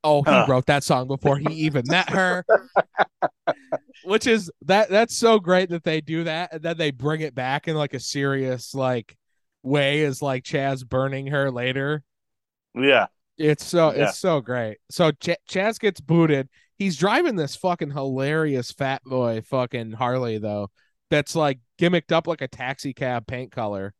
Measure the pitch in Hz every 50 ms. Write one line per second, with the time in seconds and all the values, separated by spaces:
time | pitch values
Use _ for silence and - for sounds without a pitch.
0 | - 156 151 143 139 156 139 127 110 139 131 127 123 - 147 143 - - 156 127
1 | 127 131 139 135 - 143 139 143 147 165 160 160 156 156 143 135 120 131 165 180
2 | 180 - 196 196 185 180 180 180 180 - 214 - - - _ 196 - _ _ -
3 | 196 - _ _ - - _ _ _ - - - - _ - - _ _ _ -
4 | - 180 202 226 - 254 226 220 185 165 - _ 127 143 185 208 220 - 185 208
5 | 233 233 - - 226 226 226 208 175 165 185 180 190 175 170 170 _ 170 156 156
6 | 151 143 160 165 165 165 156 165 180 - 160 160 151 165 170 160 160 151 139 117
7 | 127 147 156 156 156 147 127 131 127 131 135 147 - 170 156 151 147 139 - 127
8 | - - - 143 139 139 135 135 131 131 127 123 - - - 135 131 127 127 120
9 | 107 - _ _ _ _ _ _ _ _ _ _ - 131 143 147 139 139 143 151
10 | 156 143 131 - 147 139 131 127 - - - 143 135 139 135 127 127 113 127 131
11 | 131 135 139 135 139 139 151 143 139 139 127 120 120 127 127 139 135 143 151 151
12 | _ _ _ _ _ _ _ _ _ _ _ _ _ _ _ 120 131 139 135 117
13 | 98 - _ _ _ _ _ - 156 151 151 - - - - 170 165 156 - 143
14 | 139 101 - - - 185 165 143 113 113 127 123 113 107 104 _ _ _ - -
15 | 175 156 147 _ - 170 170 - _ - - 185 190 220 226 - - 208 180 -
16 | 147 135 160 170 165 156 147 139 135 - _ _ _ _ _ _ 196 196 165 131
17 | 170 202 220 294 359 330 226 180 156 139 - - - 185 175 - 160 143 139 147
18 | 139 139 131 131 135 143 151 160 156 151 139 127 120 - - - 139 135 135 -
19 | _ 131 131 127 123 117 113 110 110 _ 135 131 123 120 - 120 113 110 110 110
20 | 127 123 127 131 123 117 110 107 104 107 104 104 101 98 _ _ _ _ _ _
21 | _ _ 156 151 147 - - 165 151 143 135 123 _ _ _ - 175 175 180 170
22 | - - 165 165 160 170 165 - 135 127 - - 127 127 139 - - 143 127 -
23 | 139 127 123 120 110 - 127 123 131 98 _ 131 113 104 104 98 95 101 _